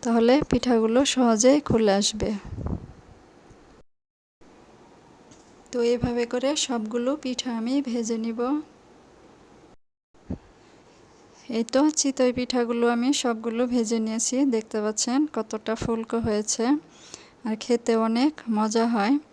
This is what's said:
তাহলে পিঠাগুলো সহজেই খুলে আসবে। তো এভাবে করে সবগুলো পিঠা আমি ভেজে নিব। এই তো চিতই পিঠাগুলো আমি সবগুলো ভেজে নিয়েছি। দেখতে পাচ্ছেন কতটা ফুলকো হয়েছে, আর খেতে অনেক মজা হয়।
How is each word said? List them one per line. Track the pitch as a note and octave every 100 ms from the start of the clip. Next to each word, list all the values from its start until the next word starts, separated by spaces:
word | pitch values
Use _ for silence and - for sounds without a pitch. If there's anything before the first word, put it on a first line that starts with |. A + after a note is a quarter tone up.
তাহলে | B3 A#3 A#3 C4+ -
পিঠাগুলো | B3+ B3 A#3 A3 A#3 C#4+
সহজেই | - A#3+ A3 B3+ D4 -
খুলে | A3+ A3 G3
আসবে। | G3+ G#3+ G#3+ G#3 - - - - - - - - - - - - - - - _ _ _ _ _ - - - - - - - - - - - - -
তো | B3 A#3
এভাবে | A#3+ A#3+ A#3+ A#3
করে | B3 C4 D4 -
সবগুলো | A#3 G#3+ A#3+ A#3+ D4
পিঠা | C4 B3 B3+ A3+
আমি | A3 C#4 C#4
ভেজে | A#3+ A3+ A3+
নিব। | A3+ A3+ B3 D4+ D#4 - - - - - - - - - - - _ _ _ _ _ - - _ _ _ _ _ - _ - - -
এই | A3+ A3+
তো | B3+ D4+ D4+
চিতই | C#4 C4+ B3+
পিঠাগুলো | B3 B3 B3+ A#3 A#3 A#3 A#3+
আমি | B3 C#4+
সবগুলো | B3 A3+ A3+ A3+ B3
ভেজে | B3 A3 A3+
নিয়েছি। | A3 A3 - B3+ C#4
দেখতে | A3+ A3 A3
পাচ্ছেন | G#3+ G#3+ - C4 D4+ -
কতটা | A3 G#3+ - A3+
ফুলকো | - A3+ A3+ A#3 A3+
হয়েছে, | G#3 G#3+ - A3+ D4 - - - - - _
আর | A3+ A3
খেতে | - A#3 A#3 A3+ A3+
অনেক | A3+ C#4+ D4+ - G#3+
মজা | A3 A3+ A#3
হয়। | A#3 G3+ C#4+ -